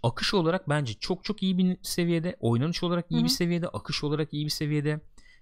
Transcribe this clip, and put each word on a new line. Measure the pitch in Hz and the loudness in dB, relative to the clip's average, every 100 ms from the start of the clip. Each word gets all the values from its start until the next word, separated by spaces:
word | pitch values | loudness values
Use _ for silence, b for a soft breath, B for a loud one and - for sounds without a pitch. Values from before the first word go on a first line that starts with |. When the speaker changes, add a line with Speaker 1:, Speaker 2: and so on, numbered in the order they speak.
Speaker 1:
akış | 120 - - | -2 0 0
olarak | 202 160 180 - | 2 2 0 0
bence | 151 131 | 0 0
çok | 107 - 185 | -4 -4 -4
çok | - 208 | -4 -2
iyi | 190 185 | 0 2
bir | 185 185 | 2 0
seviyede. | - - 170 165 170 - | -4 0 2 2 0 -2
Oynanış | 113 117 151 175 | 2 2 2 0
olarak | 175 175 165 | 0 0 0
iyi | 160 | 2
Speaker 2:
Hı | |
hı. | |
Speaker 1:
bir | 160 | 2
seviyede, | - 175 175 170 | 2 2 0 -2
akış | - - - | -6 -6 -4
olarak | 147 151 156 | -2 0 -2
iyi | 147 151 | -4 -4
bir | |
seviyede. | - 151 151 143 151 - - b b | -2 0 0 0 -2 -6 -20 b b